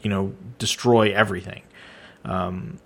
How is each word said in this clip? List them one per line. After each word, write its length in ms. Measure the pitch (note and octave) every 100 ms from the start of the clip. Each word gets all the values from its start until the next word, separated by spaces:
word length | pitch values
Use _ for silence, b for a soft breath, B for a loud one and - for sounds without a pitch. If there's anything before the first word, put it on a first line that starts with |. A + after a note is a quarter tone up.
you 80 | G#2+
know, 240 | G2 G2 - A#2 -
destroy 560 | A2 - B2 A2+ G#2+
everything. 480 | G2+ G2+ F2+ F#2 - - B B B B B -
Um, 540 | F#2 F2+ F#2 - -